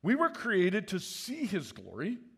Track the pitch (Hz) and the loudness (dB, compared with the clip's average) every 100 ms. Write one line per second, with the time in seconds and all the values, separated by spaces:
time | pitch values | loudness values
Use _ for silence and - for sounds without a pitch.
0 | 160 277 330 - 233 196 180 202 208 185 | 2 4 2 2 2 4 6 4 -2 -4
1 | - - - 302 240 185 123 - 92 107 | -4 -10 -8 -4 -2 -2 -4 -12 -12 -6
2 | 175 240 - | -4 -4 -10